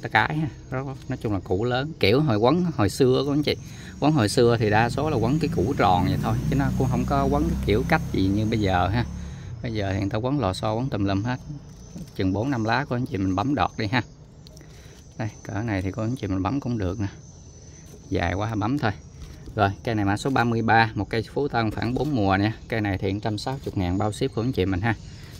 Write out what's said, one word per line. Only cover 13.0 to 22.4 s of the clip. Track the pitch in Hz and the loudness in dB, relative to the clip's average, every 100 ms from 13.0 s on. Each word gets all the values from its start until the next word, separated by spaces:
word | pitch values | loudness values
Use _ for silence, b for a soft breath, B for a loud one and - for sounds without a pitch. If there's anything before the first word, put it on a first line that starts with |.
| 131 | -2
chị | 98 | -2
mình | 95 | 0
bấm | 95 117 | 0 0
đọt | 92 87 - | 2 0 0
đi | 110 | -2
ha. | 127 - - - - - B B B B B B - | 0 -2 -8 -20 -20 -20 B B B B B B -10
Đây, | 110 - | -10 -10
cỡ | - | -10
này | 104 117 98 | -6 -4 -2
thì | 92 | -2
của | 113 | -4
anh | 110 127 | -4 -4
chị | 98 | -4
mình | 95 | -2
bấm | 98 135 | -2 -2
cũng | 127 117 | -2 -2
được | 90 107 | -2 -2
nè. | 98 - - - - B B B B - - | -6 -8 -18 -20 -20 B B B B -20 -6
Dài | 90 87 | -2 0
quá | 90 107 | -2 -4
bấm | 110 104 139 | -2 -2 0
thôi. | 113 - - B B B B 110 | -2 -4 -10 B B B B 2
Rồi, | 101 101 | 2 2
cây | 123 | -2
này | 107 | 0
mã | 98 104 | 2 0
số | 143 | 2
ba | 127 | 2
mươi | 117 117 | 2 2
ba, | 113 113 113 | 4 6 6
một | 110 98 | 2 -2
cây | 117 98 | -2 -2
Phú | - - | -4 -2
Tân | 117 110 | 0 0
khoảng | 98 110 | -2 -2
bốn | 127 151 127 | -2 0 2
mùa | 98 | 4
nha. | 95 | 4